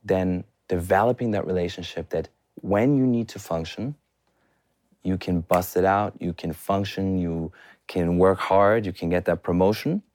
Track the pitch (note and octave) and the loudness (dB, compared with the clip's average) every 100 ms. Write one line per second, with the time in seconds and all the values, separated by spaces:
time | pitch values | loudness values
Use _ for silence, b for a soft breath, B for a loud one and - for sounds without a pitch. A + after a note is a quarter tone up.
0 | G2+ F#2+ F#2 F2+ - _ - F2+ F2+ G2 | 0 0 0 -2 -6 _ -6 -4 0 2
1 | A2+ B2 A#2+ G#2 D#2+ F#2 F2 - E2 - | 2 0 -2 -2 -2 -2 -2 -6 -10 -10
2 | E2 E2 D2+ _ _ - F#2 G2+ B2+ C#3 | -6 -6 -6 _ _ -14 -2 2 4 4
3 | C3 A#2+ A2 G#2 - E2 E2 - A#2+ D3 | 2 2 -2 -10 -6 -6 -6 -8 -10 -10
4 | _ _ _ _ _ _ _ _ _ _ | _ _ _ _ _ _ _ _ _ _
5 | F#2 F#2 - F2 E2 F2+ F#2 F2+ F#2+ G2 | -4 -4 -2 -4 2 0 2 2 4 2
6 | G2+ - F2+ E2+ E2+ - - G2 G2 - | 0 -4 -8 -6 -8 -8 -2 -2 -2 -4
7 | F#2+ F#2 F2 E2 E2 B B B - F#2 | -2 0 -2 -4 -6 B B B -8 -2
8 | E2+ F2 F#2+ F#2+ - F#2+ G2+ A2+ G2+ E2+ | 0 4 4 4 2 4 6 4 0 -6
9 | E2+ F2+ F2+ F#2 - F2+ F#2+ A2 D3 G3 | -2 0 0 -2 0 2 2 2 -2 -4
10 | _ | _